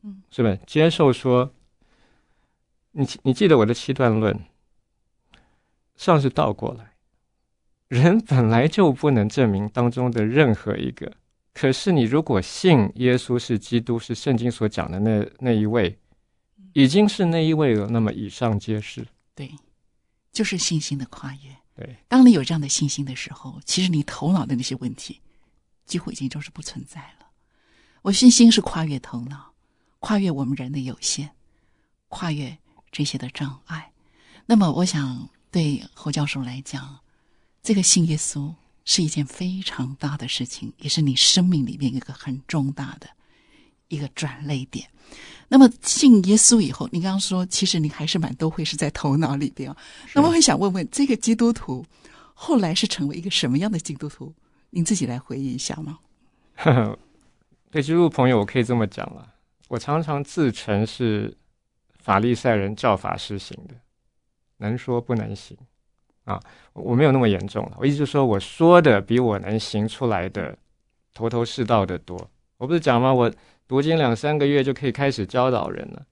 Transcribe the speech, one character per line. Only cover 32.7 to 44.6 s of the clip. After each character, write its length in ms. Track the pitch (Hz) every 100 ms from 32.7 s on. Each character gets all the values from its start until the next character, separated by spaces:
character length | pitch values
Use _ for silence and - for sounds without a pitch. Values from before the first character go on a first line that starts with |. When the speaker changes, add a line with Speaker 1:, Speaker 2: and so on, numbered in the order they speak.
| _ _
Speaker 1:
这 100 | -
些 120 | 143 139
的 120 | -
障 300 | - 143 135 _
碍。 260 | 160 - _ _ _ _ - -
那 100 | 226
么 140 | 180
我 120 | 143
想 440 | 180 156 135 127 - _ _
对 320 | 180 156 139 -
侯 180 | - -
教 140 | 143 143
授 160 | 139
来 180 | 123 127
讲， 340 | 135 139 135 139 _ _ _ _ _ _
这 120 | -
个 80 | 202
信 240 | 180 - 165
耶 100 | 156
稣 380 | - 147 143 165 _ _
是 180 | - -
一 60 | 160
件 160 | 156 143
非 340 | - 185 185
常 340 | 190 - 131 135
大 200 | 147 143
的 120 | 120
事 160 | -
情， 280 | 120 - 123 -
也 100 | 143
是 140 | -
你 140 | 147 127
生 280 | - -
命 220 | 180 165 120
里 100 | 151
面 160 | 135
一 60 | 127
个 140 | -
很 280 | 127 - 131 -
重 240 | 160 139
大 260 | 139 135 -
的 80 | - _ _ _ _ _ _ _ _
一 100 | 156
个 80 | 143
转 380 | - 147 127 143
捩 180 | 143